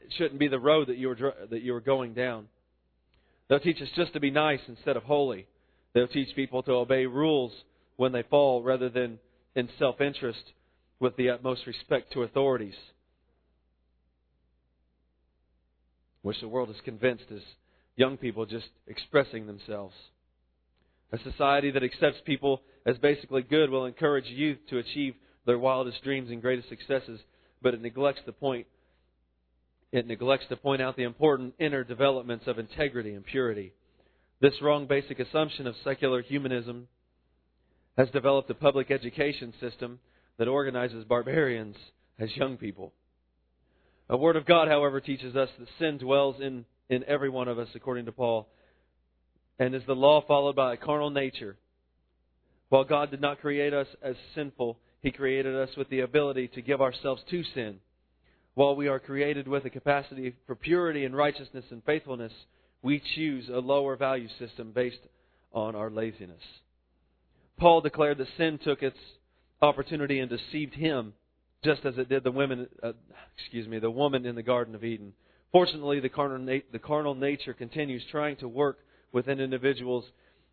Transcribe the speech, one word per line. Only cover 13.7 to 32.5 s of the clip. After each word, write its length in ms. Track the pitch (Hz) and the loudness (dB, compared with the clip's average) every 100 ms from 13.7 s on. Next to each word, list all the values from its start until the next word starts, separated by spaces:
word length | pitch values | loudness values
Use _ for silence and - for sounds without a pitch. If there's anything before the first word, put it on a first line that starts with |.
| _ _ _ _ _ _ _ _ _ _ _ _ _ _ _ _ _ _ _ _ _ _ _ _ _ | _ _ _ _ _ _ _ _ _ _ _ _ _ _ _ _ _ _ _ _ _ _ _ _ _
Which 200 | 101 110 | -8 -8
the 60 | 113 | -6
world 200 | 123 120 | -4 -4
is 80 | 107 | -8
convinced 400 | - 110 123 117 - | -14 -2 -2 -2 -8
is 120 | 107 - _ _ _ _ - | -18 -20 _ _ _ _ 0
young 220 | 131 135 | 0 0
people 260 | 127 107 | -8 -6
just 240 | 110 113 - _ - | -8 -8 -12 _ -18
expressing 600 | 107 - 147 131 113 107 | -16 0 2 2 -2 -12
themselves. 480 | 101 - 107 98 - - _ _ _ _ _ _ _ _ _ _ | -14 -12 -12 -12 -18 -20 _ _ _ _ _ _ _ _ _ _
A 60 | 120 | -12
society 520 | 131 - 143 143 143 | -8 0 2 4 2
that 120 | 135 | 0
accepts 380 | 127 - 151 - - | -2 2 2 2 -4
people 340 | 139 139 135 _ _ | -2 0 0 _ _
as 140 | - 127 | -2 2
basically 440 | 143 143 - 135 | 4 2 0 -4
good 280 | 127 151 151 | 2 4 4
will 160 | 131 127 | 2 -2
encourage 400 | 117 156 143 120 | 0 2 2 -2
youth 320 | 123 151 135 - | -2 -2 -2 -4
to 100 | 127 | -4
achieve 360 | 117 143 139 120 _ _ - | -4 -4 -6 -6 _ _ 0
their 120 | 123 | 2
wildest 440 | 131 131 127 110 | 4 2 -2 -6
dreams 260 | 135 139 123 | -4 -4 -6
and 120 | 117 | -4
greatest 260 | 120 127 120 | -2 -2 -4
successes, 500 | 120 - 135 127 117 - _ _ _ | -12 -4 -4 -4 -16 -20 _ _ _
but 100 | 127 | 0
it 80 | 117 | 0
neglects 400 | 117 123 143 135 - | -4 0 0 0 -8
the 60 | |
point, 340 | - 139 123 - _ _ _ _ _ _ _ _ _ _ _ _ | -6 -2 -2 -6 _ _ _ _ _ _ _ _ _ _ _ _
it 160 | 127 120 | -4 -2
neglects 400 | 113 123 135 - | -2 0 0 -2
to 60 | 123 | -6
point 260 | 143 135 | -2 -2
out 140 | 131 131 | -2 -4
the 80 | |
important 500 | 123 117 156 135 127 - | -6 2 4 4 -2 -4
inner 240 | 156 139 | -4 -2
developments 640 | 120 120 139 131 120 117 | -4 0 2 2 -2 -6
of 120 | 127 | -6